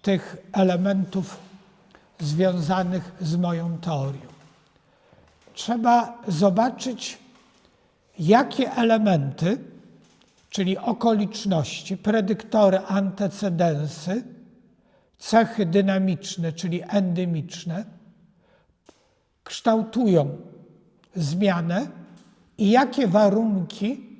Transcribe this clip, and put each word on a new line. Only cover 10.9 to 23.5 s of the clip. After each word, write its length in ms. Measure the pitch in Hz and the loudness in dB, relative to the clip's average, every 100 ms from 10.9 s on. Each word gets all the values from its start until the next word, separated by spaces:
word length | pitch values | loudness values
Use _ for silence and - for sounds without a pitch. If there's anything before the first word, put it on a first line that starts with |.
| 240 233 214 202 - 202 170 143 - - 190 | 0 2 2 0 -4 -2 0 -2 -8 -10 -4
predyktory, 840 | 208 220 190 208 - 220 202 185 | 0 0 0 -4 -2 4 4 4
antecedensy, 1500 | 190 190 196 - 196 - 202 170 175 147 151 - 175 220 - - - _ _ _ _ _ _ _ | 0 -2 -2 -2 -6 -4 -4 0 0 0 -4 -8 -6 -6 -6 -20 -20 _ _ _ _ _ _ _
cechy 480 | - 226 226 214 175 | 2 4 4 0 2
dynamiczne, 880 | 196 196 190 190 170 - - 165 | 2 2 2 0 -2 -6 -6 -6
czyli 300 | 156 180 175 - | -4 -6 -6 -2
endemiczne, 960 | 208 185 175 180 160 139 - 175 165 220 - - _ _ _ _ _ _ _ _ _ _ _ _ _ | 0 0 -2 -2 -4 -6 -10 -8 -8 -10 -18 -20 _ _ _ _ _ _ _ _ _ _ _ _ _
kształtują 920 | - - 240 220 220 226 226 170 139 - - - - _ _ _ _ 185 | -16 -2 2 2 0 0 4 4 2 -6 -16 -20 -20 _ _ _ _ -6
zmianę 680 | 147 170 202 175 170 180 247 - - - _ _ _ - | -4 0 2 2 -2 -2 -4 -12 -20 -20 _ _ _ 0
i 120 | 202 | 4
jakie 380 | 240 277 - 233 | 4 4 0 2
warunki 1040 | 202 208 202 226 | 6 4 4 2